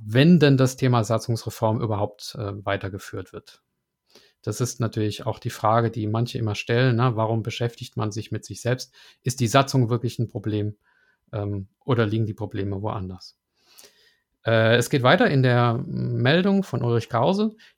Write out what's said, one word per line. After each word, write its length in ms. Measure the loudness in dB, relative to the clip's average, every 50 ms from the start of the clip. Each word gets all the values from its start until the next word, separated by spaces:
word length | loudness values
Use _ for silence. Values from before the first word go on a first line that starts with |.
| -6
wenn 340 | 0 2 6 6 8 8 8
denn 180 | 8 6 6
das 200 | 6 4 2 0
Thema 280 | 0 0 2 2 2 2
Satzungsreform 760 | 2 0 -2 -2 -2 -4 -4 -6 -8 -6 -2 0 0 0 0
überhaupt, 560 | -2 -2 -2 -2 -4 -4 -6 -10 -16 -14 -12 -10
äh, 140 | -10 -10 -10 -8 -4
weitergeführt 680 | -4 -4 -4 -4 -8 -10 -12 -12 -12 -12 -12 -12 -12
wird. 300 | -16 -18 -18 -20 -20 _ _ _ _ _ _ _ _ _ _ _ _ -20 _ _ _ _
Das 180 | -8 -6 -4 -4
ist 180 | -4 -6 -4 -4
natürlich 480 | -4 -4 -2 -2 -2 -2 -4 -6 -6
auch 140 | -8 -6 -6
die 100 | -8 -10
Frage, 400 | -6 -2 2 2 4 4 2 0
die 160 | -2 -4 -4
manche 320 | -2 -2 -2 -2 -2 -4 -4
immer 160 | -4 -4 -4
stellen, 420 | -4 -4 -2 0 2 2 2 2
ne? 160 | 2 2 0 0
Warum 280 | 0 -2 0 -2 -2
beschäftigt 540 | -4 -6 -6 -4 -4 -6 -6 -8 -16 -12 -8
man 160 | -6 -6 -6
sich 180 | -6 -8 -8 -8
mit 140 | -10 -10 -10
sich 160 | -12 -12 -6
selbst? 340 | -4 -4 -4 -4 -6 -12 _ -20 -20 -20 _ _
Ist 180 | -6 -6 -4 -2
die 80 | 0 2
Satzung 420 | 4 4 4 4 2 0 0 0
wirklich 300 | 0 -2 -4 -4 -4 -4
ein 80 | -6 -6
Problem, 480 | -6 -8 -6 -4 -4 -4 -4 -4 -8 _ _ _ _ _ _ _ _ _ _ _
ähm, 360 | -8 -8 -6 -6 -6 -8 -10 -12 _ _ _
oder 220 | -2 0 0 0
liegen 200 | 0 0 -2 -2
die 80 | -2 -4
Probleme 460 | -8 -10 -8 -6 -6 -6 -6 -6 -6
woanders? 560 | -6 -6 -6 -6 -8 -10 -12 -14 -18 -20 _ _ _ _ _ _ _ _ _ -20 -20 -20 _ _ _ _ _ _ _ _ _ _ -2
Äh, 320 | 2 2 4 4 4 4
es 120 | 2 2 2
geht 140 | 0 2
weiter 260 | 4 4 4 6 4 4
in 140 | 4 4
der 400 | 4 4 4 4 4 2 0 -2 -4
Meldung 800 | -6 -6 -6 -4 -4 -2 0 2 2 2 4 2 2 2 0
von 220 | 0 -2 -4 -2 0
Ulrich 240 | 0 0 0 0 0
Krause. 480 | 0 0 2 2 2 2 0 -2 -4 -8 -20 -20 _